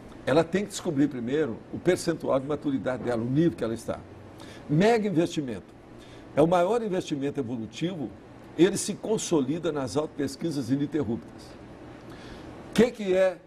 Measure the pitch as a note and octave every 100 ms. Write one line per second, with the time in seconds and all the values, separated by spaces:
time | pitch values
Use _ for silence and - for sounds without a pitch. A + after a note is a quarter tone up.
0 | - - - D3 E3 F#3+ G3+ - F#3 C#3
1 | C#3+ C3 A#2 D3 C3+ G2+ - A2 E3+ F3+
2 | F3 D#3+ B2 C3+ C3+ D3 D3+ C3 C3 B2+
3 | A#2+ A#2 A#2+ C#3 E3+ - A2+ A2+ - F2
4 | - - - - - - - D3+ G#3+ A#3
5 | G#3 D#3 E3+ D#3+ C3 G2 - - - -
6 | - - - - E3 F3 F3+ A#3+ A3 F3+
7 | - D3 C#3 C#3+ A#2 B2 A2 - E3+ F3+
8 | A2 - - - - - F#3 G3+ - F3
9 | G3 A3 - D#3+ B2+ E3 D#3+ D3 B2+ C#3+
10 | D#3 - C#3 - E3 C#3+ A#2 C#3 D3 D#3
11 | A2+ A2+ - - - - - - - -
12 | - - - - - - - - A#3+ A#3
13 | G3 F#3 F#3+ E3+